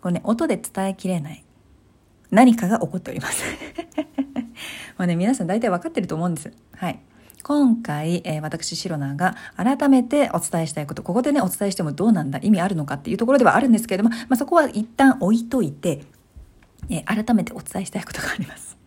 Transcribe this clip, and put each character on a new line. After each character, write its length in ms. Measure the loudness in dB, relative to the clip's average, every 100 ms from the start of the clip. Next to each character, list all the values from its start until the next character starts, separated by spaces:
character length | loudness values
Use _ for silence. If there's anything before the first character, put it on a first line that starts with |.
こ 80 | -2
れ 60 |
ね、 80 | -4
音 220 | -2 0 0
で 100 | -2
伝 320 | -4 -4 -4
え 60 |
き 140 | -4 -4
れ 120 | -4
な 100 | -4
い 140 | -12 _ _ _ _ _ _ _ _ _
何 260 | 6 8 8
か 120 | 2
が 100 | 0
起 100 | -2
こ 100 | -6
っ 20 |
て 100 | -10
お 40 |
り 60 | -8
ま 80 | -6
す。 120 | -6 -6 -10 -14 -14 -10 -8 -8 -4
<laughs> 720 | -4 -4 -10 -12 -16 -14 -18 -4
も 60 |
う 20 | 0
ね、 80 | 2
皆 180 | 2
さ 100 | 0
ん 20 | 0
大 140 | 0
体 80 | 0
分 140 | 0
か 60 | -2
っ 20 |
て 80 | -4
る 60 | -4
と 80 |
思 120 | -2 -2
う 20 |
ん 60 |
で 60 | -4
す。 120 | -8 -18 _
は 160 | -10 -8
い。 100 | -8 _ _ -20 -20
今 340 | -2 2 4 2
回、 400 | 0 -4 -2 -2
え 140 | -2 -6
ー、 20 |
私、 360 | -6 -8 -8 -8
シ 120 | -6
ロ 100 | -4
ナ 160 | -4
が 220 | 0 -2 -2 -16 -2
改 320 | 0 2 4
め 140 | 4
て 280 | 4 2 2
お 80 | 0
伝 220 | -2 -4
え 40 | -4
し 60 |
た 80 | -6
い 60 | -8
こ 80 |
と、 80 | -8
こ 120 | -2
こ 80 | 0
で 100 | 2
ね、 80 | 2
お 80 | 0
伝 200 | 0 -4
え 20 |
し 40 |
て 80 | -2
も 100 | -4
ど 140 | 0 4
う 60 |
な 100 | 4
ん 80 | 2
だ、 80 | -4
意 80 | 2
味 100 | 4
あ 80 | 2
る 80 | -2
の 80 |
か 100 | -4
っ 40 | -6
て 120 | -4
い 40 |
う 20 | -2
と 100 | 4
こ 60 |
ろ 60 | 6
で 60 |
は 120 | 6 6
あ 40 |
る 80 | 6
ん 40 |
で 60 | 4
す 80 | 2
け 100 | 0
れ 60 |
ど 60 | 0
も、 20 |
ま 60 | -2 -2
あ、 60 | -2
そ 100 | 2
こ 100 | 2
は 120 | 2
一 160 | -2
旦 340 | -6 4 4 4
置 140 | 2
い 100 | 0 0
と 140 | -2
い 80 | -2
て、 340 | -4 -4 -4 -8 _ _ -20 -20 _ _ _ -8
え 100 | -8
ー、 240 | -4 -4
改 100 | 2
め 100 | 0
て 80 | 0
お 80 | -8
伝 220 | -10 -10
え 20 |
し 60 | -8
た 100 | -10
い 40 |
こ 80 | -10
と 80 | -8
が 100 | -8
あ 60 | -6
り 80 | -8
ま 100 | -12
す。 200 | -20 -20